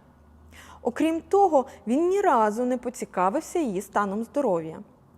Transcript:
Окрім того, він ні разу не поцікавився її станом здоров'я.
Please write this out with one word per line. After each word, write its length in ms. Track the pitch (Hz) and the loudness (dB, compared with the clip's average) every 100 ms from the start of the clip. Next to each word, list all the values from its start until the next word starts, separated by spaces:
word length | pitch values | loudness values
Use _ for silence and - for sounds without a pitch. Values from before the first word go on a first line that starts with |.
| _ _ - - - - - - | _ _ -20 -20 -20 -20 -20 -10
Окрім 380 | - - 320 330 | -6 -2 0 -2
того, 460 | - 392 392 294 247 - 214 | 0 4 4 4 0 -6 -2
він 220 | 269 349 | 0 2
ні 120 | 392 | 2
разу 440 | 370 247 214 214 | 4 4 2 0
не 140 | 247 247 | -2 -4
поцікавився 800 | 247 - 202 196 185 277 - 359 | -6 -10 -6 -2 0 0 -4 -4
її 240 | 262 185 | -2 -4
станом 420 | - 208 202 208 | -4 -2 -2 -4
здоров'я. 580 | 226 285 247 170 160 180 - _ _ | -6 -2 0 -2 -4 -12 -18 _ _